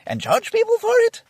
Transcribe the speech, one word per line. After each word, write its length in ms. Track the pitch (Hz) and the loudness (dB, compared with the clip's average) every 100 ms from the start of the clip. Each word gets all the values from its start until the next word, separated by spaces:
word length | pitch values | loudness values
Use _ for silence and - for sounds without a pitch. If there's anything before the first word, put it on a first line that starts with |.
| - | -10
and 160 | 113 | -8
charge 300 | - - - | -2 -2 0
people 260 | 440 440 466 | -2 0 0
for 160 | 415 480 | 2 2
it? 240 | 453 - - | 2 -2 -12